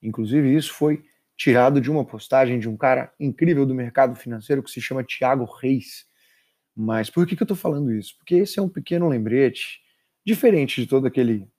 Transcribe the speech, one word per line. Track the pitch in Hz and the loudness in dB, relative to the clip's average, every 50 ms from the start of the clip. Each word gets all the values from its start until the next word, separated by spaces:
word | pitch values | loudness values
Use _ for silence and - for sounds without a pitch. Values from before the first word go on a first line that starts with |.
| - | -8
Inclusive, | 110 107 - 113 107 120 147 147 131 135 | -8 -6 -6 -4 0 0 2 4 4 4
isso | 156 151 - - | 2 0 -2 -6
foi | - 147 151 151 147 - _ _ _ _ _ _ | -2 0 0 0 0 -4 _ _ _ _ _ _
tirado | _ - - 123 120 123 131 143 143 | _ 2 4 4 6 6 6 4 2
de | 127 127 | 0 0
uma | 151 151 131 | -2 -2 -2
postagem | - - 110 - - - 131 131 123 123 123 | -4 -8 -16 -8 0 2 2 2 2 0 -2
de | 107 113 | -4 -4
um | 110 | -6
cara | 104 - 131 131 131 127 - _ _ | -2 0 0 2 0 -2 -8 _ _
incrível | 147 139 - - 160 170 170 143 139 | -6 -6 -2 0 2 2 4 4 2
do | 131 131 | 0 0
mercado | 127 123 120 - - 135 127 120 | -2 -4 -4 2 2 2 2 2
financeiro | - - 120 117 113 107 - 147 135 131 | -6 -10 -10 -10 -10 -4 -2 -2 -2 -2
que | - | -6
se | - - | -12 -12
chama | 120 - 135 135 127 | -10 -6 -6 -6 -6
Thiago | - - - - 127 135 139 120 | -8 -8 -4 0 0 0 0 -2
Reis. | 113 - - - 127 135 131 - - - - - _ _ _ _ _ _ _ _ _ _ _ _ _ _ | -6 -8 -6 -2 -2 -2 -2 -2 -8 -18 -20 -20 _ _ _ _ _ _ _ _ _ _ _ _ _ _
Mas | - 110 110 110 110 110 107 | -8 -4 -2 -2 -2 -4 -2
por | - 170 175 | 0 0 0
que | 170 - | 0 0
que | 160 233 | -4 -2
eu | |
tô | - 202 | -4 -4
falando | 175 - 175 156 143 147 131 113 | -4 -4 -4 -4 -2 -2 -2 -2
isso? | 107 101 - - | -4 -6 -10 -18
Porque | _ _ - 175 | _ _ 0 2
esse | 175 190 190 - - | 2 2 0 -2 -4
é | 196 | -4
um | 185 | -4
pequeno | 185 170 135 - 170 175 175 | -4 -8 -8 -4 -4 -2 0
lembrete, | 165 139 120 110 107 110 131 139 127 - - - - - - _ _ _ _ _ _ _ _ _ | 0 0 0 -2 0 2 2 2 2 0 -2 -12 -14 -14 -20 _ _ _ _ _ _ _ _ _
diferente | 196 220 185 - 247 208 165 143 127 - - | -4 -4 2 4 4 4 4 2 0 -2 -4
de | 120 | -4
todo | - - 135 135 | 0 0 2 2
aquele | 127 - - 123 117 113 104 98 - _ | 2 0 0 0 0 0 -2 -4 -12 _